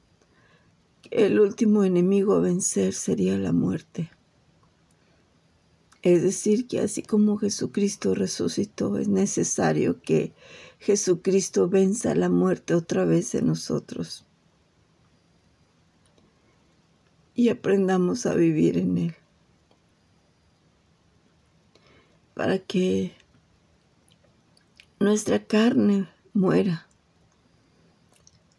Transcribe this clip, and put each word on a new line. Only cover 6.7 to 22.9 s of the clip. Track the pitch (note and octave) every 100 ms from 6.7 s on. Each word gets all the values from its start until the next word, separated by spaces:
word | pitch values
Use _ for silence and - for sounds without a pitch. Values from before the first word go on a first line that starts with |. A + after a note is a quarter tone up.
| -
así | G#3 -
como | - G#3+ G#3+ G#3
Jesucristo | G3+ - F#3+ - G3+ - G3+
resucitó, | F#3+ F#3 - F3 - G3+ - G3+ G3+
es | G#3
necesario | F#3+ G3+ - - - E3 D#3 E3 E3+
que | - D#3 D#3+ _ - - - _
Jesucristo | - G3+ - E3+ F#3+ F#3+ F#3 G3+ F3+
venza | F#3+ F#3+ A#3 -
la | - F3+
muerte | F3+ F#3 F3+ - E3+
otra | E3 F#3+ F3+
vez | E3 -
en | - -
nosotros. | D#3+ - - - - E3+ - _ _ _ _ _ _ _ _ _ _ _ _ _ _ _ _ _ _ _ _ _ _ _ _ _ _ _ _ _ _ _
Y | - A#3
aprendamos | - - G3 F#3 F#3 F3+ F3+ -
a | E3
vivir | E3 D#3 E3+ F3
en | F#3 F3
Él, | E3+ - _ _ _ _ _ _ _ _ _ _ _ _ _ _ _ _ _ _ _ _ _ _ _ _ _ _ _ _ _ _ _
para | - - F#3+
que | - F3+ F#3